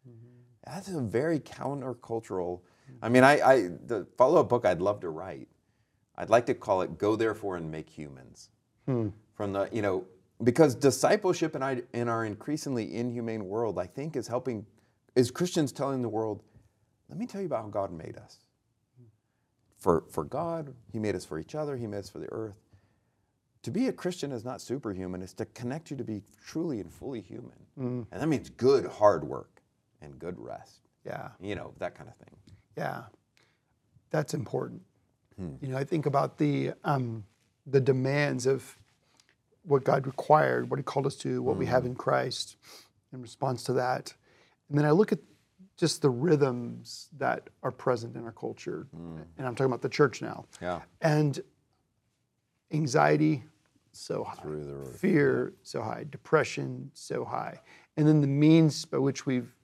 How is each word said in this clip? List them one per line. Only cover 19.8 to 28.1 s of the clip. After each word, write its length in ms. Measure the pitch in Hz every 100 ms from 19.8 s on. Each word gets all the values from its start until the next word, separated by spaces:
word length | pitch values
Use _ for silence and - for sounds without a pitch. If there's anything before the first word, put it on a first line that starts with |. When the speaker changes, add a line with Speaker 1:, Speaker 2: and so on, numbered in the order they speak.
| 98 82 -
Speaker 2:
for 140 | -
God, 500 | 76 135 170 165 143 131 -
he 80 | 117
made 160 | 107 92
us 80 |
for 160 | - 80
each 160 | 80 151
other, 200 | 151 135
he 120 | 113
made 100 | 101
us 100 | 92
for 120 | -
the 100 | -
earth. 260 | - 110 101 _ _ _ _ _ _ _ _ _ _
To 100 | -
be 160 | 170 254
a 40 |
Christian 380 | - 180 180 143
is 140 | 127
not 160 | 117 120
superhuman, 640 | - 131 117 92 92 90
it's 120 | 90
to 120 | - 110
connect 440 | - 120 147 160
you 60 | 139
to 80 |
be 180 | 113 107 - _ -
truly 320 | 156 170 120
and 120 | 87
fully 280 | 76 113 127
human. 460 | 92 - - - - -
Speaker 1:
Mm. 300 | 127 123 110